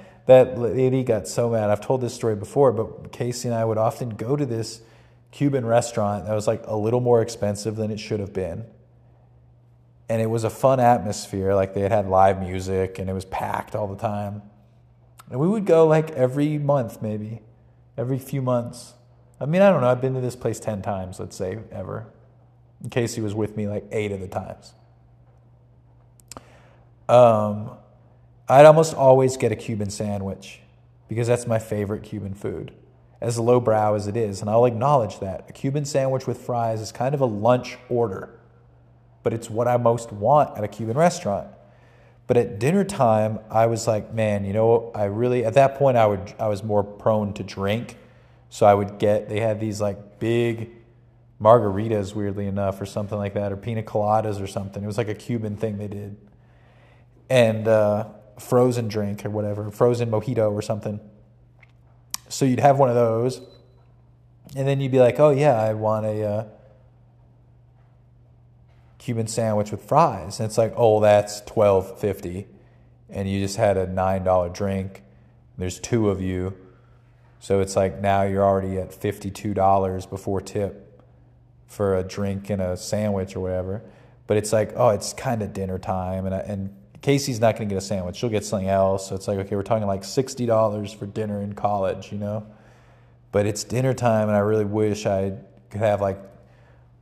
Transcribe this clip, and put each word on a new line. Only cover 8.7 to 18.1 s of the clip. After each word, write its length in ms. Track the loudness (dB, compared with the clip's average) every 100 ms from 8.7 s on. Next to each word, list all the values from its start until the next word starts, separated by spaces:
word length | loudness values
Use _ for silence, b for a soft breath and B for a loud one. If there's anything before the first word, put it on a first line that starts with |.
| -20 _ _ _ _ _ _ _ _ _ _ _ _ -4
And 120 | -2
it 80 | -2
was 140 | -2
a 60 | -4
fun 320 | 0 2 6
atmosphere. 760 | 6 4 0 -8 -6 -2 2 2
Like, 180 | 2
they 80 | 0
had 100 | 0
had 160 | 0 4
live 320 | 6 6 4
music, 580 | -4 -6 -4 -2 -2 -4
and 100 | -6
it 40 |
was 120 | -6 -8
packed 500 | -8 -6 -6 -6 -6
all 120 | -6
the 80 | -6
time. 460 | -6 -4 -8 -10 -16 -20 _ _ _ _ _ -20 -10
And 100 | -2
we 80 | 0
would 180 | 0 4
go, 220 | 6 6
like, 240 | 4 2
every 460 | 0 0 2 0 0
month, 440 | 0 0 -2 -8
maybe. 400 | -8 -8 -10 -14 -18 b b b b -8
Every 220 | -6